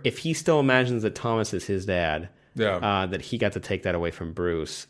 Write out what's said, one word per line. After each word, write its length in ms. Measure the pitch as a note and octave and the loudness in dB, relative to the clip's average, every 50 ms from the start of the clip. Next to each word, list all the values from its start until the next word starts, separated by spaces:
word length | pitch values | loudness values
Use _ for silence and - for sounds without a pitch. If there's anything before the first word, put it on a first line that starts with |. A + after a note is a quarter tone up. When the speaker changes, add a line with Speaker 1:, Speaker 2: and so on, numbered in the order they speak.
| - | -2
Speaker 1:
if 140 | B2 - - | -2 -2 -2
he 140 | - D#3+ D#3+ | -4 -4 -2
still 260 | D#3 - - D#3+ D3+ | 0 2 2 4 4
imagines 420 | C#3 C3+ B2+ B2+ B2+ B2 B2 A#2 G#2+ | 6 6 6 6 4 4 2 0 0
that 120 | G#2+ - | -2 -2
Thomas 380 | - - A#2 A2+ A2+ G#2+ - - | -2 -2 -2 0 0 0 0 -2
is 120 | F2+ - | -6 -2
his 200 | - G2 F#2+ F#2 | -2 -2 -2 0
dad, 440 | G#2 F#2 F2 E2+ D#2+ D#2 D#2 E2+ F#2 - _ _ _ _ | 0 0 2 2 0 0 -2 -4 -8 -14 _ _ _ _
Speaker 2:
Yeah. 220 | - A2+ G#2 F#2+ F2+ | 0 0 0 2 0
Speaker 1:
uh, 280 | A#2 G#2 G2+ G2 F#2+ F#2 | 0 2 2 2 2 0
that 140 | F#2 F2+ | -2 -6
he 160 | - - - A2 | -6 -6 -2 0
got 140 | A#2 G#2 - | 0 0 0
to 60 | F#2+ | -2
take 240 | - - G2 F#2 - | -4 -4 -4 -2 0
that 120 | F#2+ F2 | 0 0
away 160 | E2+ E2+ E2+ | 0 0 -2
from 200 | E2 - F2 E2 | -4 -4 -8 -8
Bruce, 560 | D#2+ - F2 F2 E2+ E2 D2+ - - - - | -4 -2 -2 0 0 -2 -2 -4 -8 -12 -14